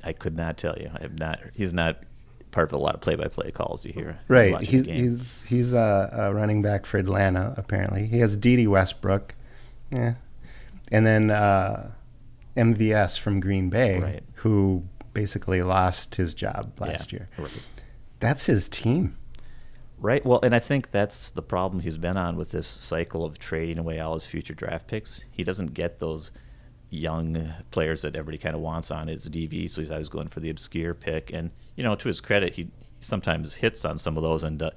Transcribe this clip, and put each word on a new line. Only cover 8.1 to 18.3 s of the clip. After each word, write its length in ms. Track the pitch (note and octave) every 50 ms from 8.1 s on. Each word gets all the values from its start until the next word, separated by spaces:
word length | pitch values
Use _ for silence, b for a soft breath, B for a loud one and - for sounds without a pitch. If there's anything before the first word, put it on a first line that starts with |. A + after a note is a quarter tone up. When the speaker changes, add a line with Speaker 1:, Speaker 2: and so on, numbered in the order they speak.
| A2+ A#2+
Speaker 2:
has 160 | A#2 A2 G2+
Dede 320 | G#2 A2+ B2 B2 B2 A#2 G#2
Westbrook. 640 | G2 F#2+ F#2+ F#2 - - - F#2+ G2 G2+ - - - b b b b b b b b b b -
Yeah. 240 | C3+ B2 A#2 A#2 A#2+ B2 - - - B B B B B B B B B - -
And 160 | A2 A2 A2
then, 240 | A2 A2 G#2+ G#2+ G#2+
uh, 640 | G#2+ G#2 G#2 G2+ G2 F#2+ F#2 G2 G#2 G#2+ G2+ G#2 G#2+ - - - - - - - - - - - -
M 180 | A#2+ A#2 A#2 A2+
V 160 | G#2 A2 A2
S 280 | G#2+ G#2+ G2 F2+ - -
from 220 | - G#2 G2+ G2
Green 280 | F2+ G2 G2 F#2+ F#2 F2+
Bay, 300 | F2+ A2+ B2+ G#2+ F#2 F2+
Speaker 1:
Right. 240 | F2 F#2+ D2 - - - -
Speaker 2:
who 480 | - - A2 G#2+ G2+ G2 G2 F#2+ F2 E2+ F2+ - - - -
basically 500 | - G#2 G#2 G2 - G2 - G2 F#2+ F2+
lost 520 | F2+ F#2 F#2 F#2+ F#2 F#2 F2 - - - -
his 200 | - F#2 D#2+ D2+
job 380 | - - - - - G#2 G#2 - -
Speaker 1:
Yeah. 60 | -
Speaker 2:
last 260 | - D2+ - - -
year. 160 | - F#2 F#2 - -
Speaker 1:
Right. 260 | - D2 B B B B B B B B B B B B - - -
Speaker 2:
That's 280 | - A2+